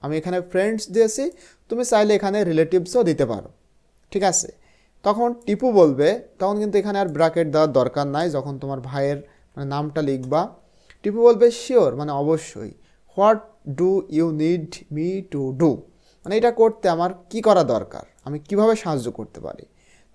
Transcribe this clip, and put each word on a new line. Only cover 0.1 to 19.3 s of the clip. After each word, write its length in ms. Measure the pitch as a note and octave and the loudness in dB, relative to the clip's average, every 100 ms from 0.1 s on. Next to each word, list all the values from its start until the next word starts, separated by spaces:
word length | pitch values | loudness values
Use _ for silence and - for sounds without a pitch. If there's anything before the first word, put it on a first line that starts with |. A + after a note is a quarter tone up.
| D#3 | -6
এখানে 240 | F3+ F3+ | -4 -6
ফ্রেন্ডস 480 | F3+ F#3 G#3 A3 - | -2 -2 -2 -4 -4
দিয়েছি, 420 | G#3 A3 A#3+ D#4+ - - _ - | 0 2 0 -6 -8 -20 _ -8
তুমি 160 | A#3+ A#3+ | -6 0
চাইলে 300 | G#3+ G#3+ G3+ | 2 4 2
এখানে 280 | G3 G#3 | 0 -2
রিলেটিভসও 600 | F3+ D#3+ D#3+ F3+ F3 B3 | 0 2 2 0 0 0
দিতে 220 | F3 C#3+ A#2+ | 0 0 -2
পারো, 240 | G2+ - _ _ _ _ _ _ | -4 -10 _ _ _ _ _ _
ঠিক 120 | G3 | 0
আছে? 280 | F#3+ E3+ - - _ _ _ _ | 0 0 -6 -16 _ _ _ _
তখন 300 | G3+ G#3+ A#3+ | -2 0 0
টিপু 380 | A#3+ - G3+ B3+ | -2 -4 0 2
বলবে, 500 | G#3 D#3+ C3+ D3+ A#3 - - | 6 6 6 0 0 -8 -4
তখন 200 | F#3+ G#3 | -2 -2
কিন্তু 180 | G#3+ G3+ | 0 0
এখানে 220 | G#3 G3 | 0 -2
আর 80 | F#3+ | -2
ব্র্যাকেট 400 | D3 E3 E3 D#3 | 0 0 2 0
দেওয়ার 200 | D3+ D#3 | 2 4
দরকার 360 | C3 B2+ C#3+ C#3+ | 4 2 -2 -4
নাই, 220 | C#3+ F3 | -2 -2
যখন 300 | C#3+ C#3+ C3+ | -4 -6 -10
তোমার 200 | C#3 C3+ | -8 -10
ভাইয়ের 380 | B2+ C#3 C#3 C#3+ - _ _ C#3 | -8 -4 -2 -4 -10 _ _ -12
মানে 140 | C#3 | -6
নামটা 320 | C#3+ D3+ D#3 | -4 -4 -4
লিখবা। 540 | C#3+ C3+ B2+ D3+ A3 - _ _ _ - | -2 -4 -2 -2 -2 -10 _ _ _ -8
টিপু 180 | G#3 A3 | -6 4
বলবে, 300 | A#3+ A3 A#3+ | 4 6 4
"শিওর", 440 | A#3 - B3 D3 C3+ | 2 0 2 2 0
মানে 160 | D3 | -6
অবশ্যই। 600 | C#3 D3 D#3+ - - G#2+ - _ _ _ - | -2 0 0 -4 -14 -16 -16 _ _ _ 2
"What 200 | G#3 G#3+ - _ D3+ C#3 | 2 2 -2 _ -10 -2
do 260 | F#3 G3 - | 0 0 0
you 140 | D3+ E3 | -2 0
need 720 | D3+ D#3 F3 E3 - - D3+ | 0 0 -2 -4 -14 -10 -6
me 240 | F3 F#3+ F#3 | -4 -6 -6
to 240 | C#3+ C3 C3 | -6 -6 0
do?" 100 | D#3+ A2+ - _ _ _ F3 | 0 0 -8 _ _ _ -4
মানে 120 | A3 | 0
এটা 140 | A#3+ | 0
করতে 380 | A#3 A3 A3 F#3 | 2 2 2 -2
আমার 200 | E3 F#3 F#3 - | 0 -2 -6 -10
কি 120 | A3 | -2
করা 220 | G#3+ F#3 | 2 4
দরকার, 380 | B2+ A2 F#2+ - - _ | 2 -2 -6 -16 -20 _
আমি 160 | C3+ D3 | -12 -12
কিভাবে 360 | - G3+ A3 A3 | -4 0 2 0
সাহায্য 360 | F3 C#3+ A#2 | -2 -4 -6
করতে 280 | - G#2 | -10 -16